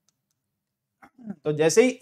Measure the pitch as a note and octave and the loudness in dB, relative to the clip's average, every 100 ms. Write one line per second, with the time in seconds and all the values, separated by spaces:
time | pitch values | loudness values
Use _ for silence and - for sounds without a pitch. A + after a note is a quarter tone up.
0 | _ _ _ _ _ _ _ _ _ _ | _ _ _ _ _ _ _ _ _ _
1 | - _ A3+ G3 D#3 D3+ D#3+ D#3+ B3+ B3+ | -20 _ -16 -10 -6 -2 0 4 2 0